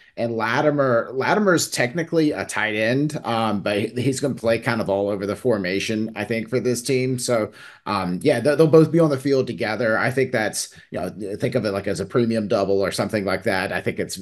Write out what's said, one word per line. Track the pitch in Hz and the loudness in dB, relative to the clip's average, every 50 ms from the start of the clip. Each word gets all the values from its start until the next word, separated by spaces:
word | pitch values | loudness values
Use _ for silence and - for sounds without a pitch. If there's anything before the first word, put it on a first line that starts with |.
| - _ - | -20 _ -6
And | - 113 117 117 | -4 -4 -2 -2
Latimer, | 113 110 113 117 135 147 151 147 143 135 131 120 117 110 - 120 | -2 -2 0 0 2 2 2 2 2 2 4 4 2 0 -2 -4
Latimer's | 131 117 120 175 208 214 190 175 147 - - | -2 0 2 2 4 4 4 4 2 2 -2
technically | - - 127 120 127 170 160 - 170 165 156 151 | -2 -2 -2 0 0 -4 -4 0 2 2 2 2
a | - 95 95 | 2 -2 -6
tight | - - 104 107 107 107 | -4 -4 -2 -2 0 0
end, | 107 110 113 127 139 147 151 147 - - | 0 0 2 2 2 0 0 -2 -4 -4
um, | 110 117 113 113 110 104 101 | -2 0 0 0 0 0 -2
but | 87 101 104 101 | 0 0 0 0
he, | 113 - - 123 | -2 -2 -2 -2
he's | 117 139 131 131 | 0 0 -2 0
gonna | 147 139 110 | -2 -4 -4
play | - - 117 117 | -2 0 0 0
kind | 113 - 123 117 113 | 2 2 0 0 0
of | 98 87 | 0 0
all | 98 98 101 | 0 0 0
over | 101 104 95 101 | 0 -2 -2 -2
the | 101 101 | -4 -4
formation, | - - 127 113 101 95 90 95 98 - - 110 110 107 110 - | -2 0 0 0 0 0 -2 -2 -2 -2 -2 -2 -2 -4 -4 -4
I | 101 104 | -6 -4
think, | - 117 113 104 - | -4 -4 -4 -4 -2
for | 127 123 | -4 -2
this | - 123 123 120 | 0 0 -2 -2
team. | - - 135 127 127 131 131 123 | -2 0 0 0 0 0 -2 -2
So, | 123 - 123 113 107 104 - - - - - - - | -2 0 0 0 0 -2 -6 -14 -20 -20 -20 -12 -6
um, | - 104 98 92 90 90 90 - | -4 -2 -2 -2 -2 -2 0 2
yeah, | 143 139 120 | 2 2 2
th-, | 113 147 147 | 2 2 4
they'll | 135 160 | 4 4
both | 151 143 160 160 160 | 6 8 6 6 6
be | 147 165 | 4 2
on | 165 151 | 2 2
the | 143 - | 2 0
field | - 143 139 131 127 | 0 0 2 2 0
together. | - 107 87 113 107 110 101 123 110 110 92 | -2 -2 -4 -2 -2 -2 0 0 0 2 2
I | 101 120 | 0 0
think | 123 135 131 - | 2 0 0 0
that's, | - 113 107 98 90 - - - - - - - | 0 0 -2 -2 -4 -6 -8 -10 -12 -20 -18 -10
you | - 104 | -8 -6
know, | 90 92 92 90 107 95 104 | -6 -6 -8 -8 -10 -10 -6
think | 101 - 127 127 | -4 -4 -2 0
of | 127 101 | 0 0
it, | 107 | 0
like, | 95 101 98 | -2 -2 -2
as | 107 95 80 | -2 -4 -4
a | 98 | -4
premium | 95 - 131 120 113 113 113 104 | -2 0 2 2 2 2 0 0
double | 95 113 104 98 92 98 98 | 0 2 2 2 2 2 2
or | 98 90 | 2 0
something | - - 110 98 110 107 95 | 0 -2 -2 0 0 -2 0
like | 95 92 92 - | 0 -2 -2 0
that. | 113 98 95 92 98 | 0 0 0 0 -2
I | - 90 | -4 -4
think | - 113 92 - | -4 -4 -4 -4
it's, | 92 - - 95 | -6 -8 -8 -14